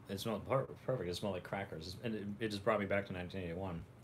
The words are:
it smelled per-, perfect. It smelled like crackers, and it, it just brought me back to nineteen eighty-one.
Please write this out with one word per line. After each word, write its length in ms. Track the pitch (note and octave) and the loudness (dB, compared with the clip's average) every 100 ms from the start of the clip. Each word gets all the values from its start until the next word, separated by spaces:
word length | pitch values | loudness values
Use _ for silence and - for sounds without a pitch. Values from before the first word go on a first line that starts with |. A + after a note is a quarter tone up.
| - | -6
it 120 | G2 | -2
smelled 260 | A2+ G#2 - | 0 0 4
per-, 180 | C3 - - - | 4 2 -4 0
perfect. 220 | C3 F2+ | 0 2
It 60 | A2 | 0
smelled 180 | G#2 | 0
like 100 | F#2 | 0
crackers, 520 | - G2+ F#2+ E2 E2+ F2+ | 0 -2 -2 -4 -6 -4
and 100 | A#2+ | -2
it, 100 | G#2+ G2+ G2+ | -2 -2 -2
it 80 | A2+ | 0
just 140 | G2+ | 2
brought 140 | G#2+ G#2+ | 4 4
me 60 | F#2+ | 4
back 200 | G2+ G2 | 2 2
to 60 | |
nineteen 300 | F#2 F2 F#2+ | -2 -4 -2
eighty-one. 380 | F2 E2 F#2+ E2+ - - | -2 -2 -2 -2 -6 -10